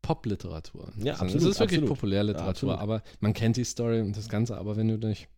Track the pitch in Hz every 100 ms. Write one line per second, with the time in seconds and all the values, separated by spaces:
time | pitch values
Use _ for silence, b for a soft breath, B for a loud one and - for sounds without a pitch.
0 | - 160 113 98 - 80 - - - 101
1 | 120 151 92 - 170 202 226 175 135 131
2 | 101 98 104 87 87 92 98 - 104 110
3 | B B 104 - 110 110 120 - 117 113
4 | 104 104 107 107 113 104 101 104 110 110
5 | 110 104 -